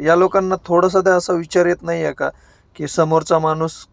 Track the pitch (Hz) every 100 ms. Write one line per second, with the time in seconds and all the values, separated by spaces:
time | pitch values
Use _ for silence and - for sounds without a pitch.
0 | 151 170 185 190 185 185 - 175 180 185
1 | 190 180 - 175 165 190 175 175 170 170
2 | 156 139 139 - _ _ _ - 147 -
3 | 156 160 156 165 160 156 160 - -